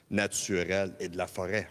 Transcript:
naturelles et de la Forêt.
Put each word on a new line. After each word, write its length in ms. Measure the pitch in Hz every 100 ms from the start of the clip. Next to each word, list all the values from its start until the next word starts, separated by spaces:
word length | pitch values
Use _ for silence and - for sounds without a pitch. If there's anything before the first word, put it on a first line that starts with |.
| -
naturelles 840 | 101 98 - - 92 85 95 98 -
et 100 | 90
de 80 | 90
la 100 | 90
Forêt. 400 | - 90 107 87